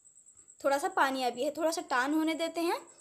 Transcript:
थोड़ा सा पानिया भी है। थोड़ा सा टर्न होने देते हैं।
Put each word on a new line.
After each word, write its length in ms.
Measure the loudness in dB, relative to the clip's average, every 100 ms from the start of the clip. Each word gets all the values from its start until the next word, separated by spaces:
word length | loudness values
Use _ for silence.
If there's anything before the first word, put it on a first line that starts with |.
| -20 _ _ -20 _ -4
थोड़ा 140 | 0 0
सा 100 | 0
पानिया 400 | 2 2 2 -2
भी 140 | -2
है। 80 | -4
थोड़ा 180 | 0 -2
सा 100 | -2
टर्न 300 | -2 0 2
होने 200 | 2 2 0
देते 260 | -2 -2
हैं। 180 | -2 -2 -6 -20